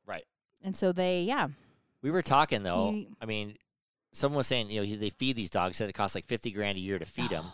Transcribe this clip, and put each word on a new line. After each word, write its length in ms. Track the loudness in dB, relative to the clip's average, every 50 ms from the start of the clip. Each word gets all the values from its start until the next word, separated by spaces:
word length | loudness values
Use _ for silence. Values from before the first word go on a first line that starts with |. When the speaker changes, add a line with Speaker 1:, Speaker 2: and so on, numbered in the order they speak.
| _
Speaker 1:
Right. 220 | -10 -10 -10 -10 -14 _ _ _ _ _ _
Speaker 2:
And 160 | -10 -8 -2
so 160 | 2 2 2 2
they, 300 | 4 2 2 2 2 2
yeah. 260 | 0 0 0 0 -2 -2 -8 -16 _ _ _ _ _ _ _ -4
Speaker 1:
We 80 | 0
were 100 | 0 0
talking, 420 | 2 6 6 6 6 6 2 0 0
though. 280 | 2 2 2 2 2
Speaker 2:
He 180 | 0 -2 -4 -8 -12 -10 -6
Speaker 1:
I 20 |
mean, 320 | -4 -4 -4 -4 -6 -10 -14 _ _ _ _ _ _ _ _ _ _ -4
someone 240 | 0 0 2 2
was 100 | 2 2
saying, 220 | 2 2 0 0 0
you 100 | -2 -2
know, 40 | -2
he, 120 | -2 -2
they 120 | -2 -4 -4
feed 280 | -2 -2 0 0 0
these 120 | 0 -2 -2
dogs, 300 | 0 0 0 0 0 -2
said 100 | -2 -2
it 60 | 0
costs, 200 | 0 -2 0 0
like, 120 | -4 -4
fifty 240 | -4 -4 -4 -4 -4
grand 260 | -4 -2 -2 -2 -2
a 40 | -2 -2
year 160 | -2 -2 -2
to 80 | -4
feed 260 | -6 -6 -4 -2 -2 -2
'em. 120 | -4 -4 -8